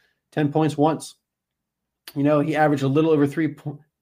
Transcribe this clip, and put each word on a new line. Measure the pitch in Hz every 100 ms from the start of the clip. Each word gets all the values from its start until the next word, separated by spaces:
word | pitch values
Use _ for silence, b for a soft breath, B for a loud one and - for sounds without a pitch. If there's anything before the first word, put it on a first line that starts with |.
| _ _ _
ten | 156 143
points | 151 156 147
once. | 156 131 - - _ _ _ _ _ _ _ _ - 143
You |
know, | 143 151
he | 151 147
averaged | 156 143
a | 135
little | 143 160
over | 151 143
three | 165 151
po-, | 151 143 - _ _